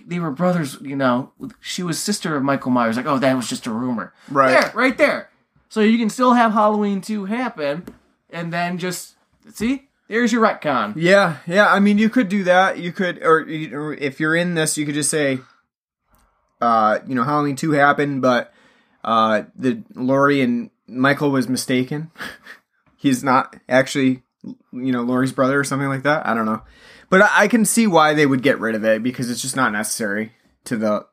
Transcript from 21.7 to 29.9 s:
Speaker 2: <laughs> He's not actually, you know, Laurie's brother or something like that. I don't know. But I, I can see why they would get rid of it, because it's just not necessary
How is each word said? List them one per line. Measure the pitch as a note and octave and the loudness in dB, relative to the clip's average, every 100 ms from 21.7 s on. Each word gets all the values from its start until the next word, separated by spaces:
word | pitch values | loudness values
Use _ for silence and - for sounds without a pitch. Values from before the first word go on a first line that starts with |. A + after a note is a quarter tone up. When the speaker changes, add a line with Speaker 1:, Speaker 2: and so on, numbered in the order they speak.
| B2+ B2+ D3+ D#3+ - - - - - | -2 -2 -6 -10 -12 -16 -16 -20 -20
Speaker 2:
<laughs> | _ _ _ _ | _ _ _ _
He's | C#3+ B2 | -2 0
not | C3 C3 - - - | 2 0 0 -8 0
actually, | B2+ C3 D3 C3 C3 _ _ | 0 2 0 0 0 _ _
you | - - _ B2+ C3 | -20 -20 _ -8 -4
know, | B2 | -2
Laurie's | A#2+ B2+ C3 | 0 0 0
brother | C3 C3 C#3 | 0 0 0
or | |
something | C#3 C#3 C#3 | -2 -2 -4
like | C3+ | -2
that. | C#3 D#3 - | 0 0 0
I | |
don't | A2+ A2 | -2 -2
know. | A2 - - - - _ | -4 -8 -20 -20 -20 _
But | F#3 | 4
I, | G#3 F3 | 4 4
I | G3 | 2
can | A#3 G#3 | 2 2
see | - A3+ | 2 4
why | E3 D3+ | 4 4
they | D3+ C#3+ | 4 2
would | C3+ | 2
get | C3+ A#2 | 0 0
rid | A2 A2 | -2 -2
of | A2 | 0
it, | A2 | 0
because | B2 B2 A#2+ | 0 -4 -6
it's | A#2 | -6
just | C3+ C#3 | -6 -2
not | B2 | 0
necessary | G#2 A2 | -2 -4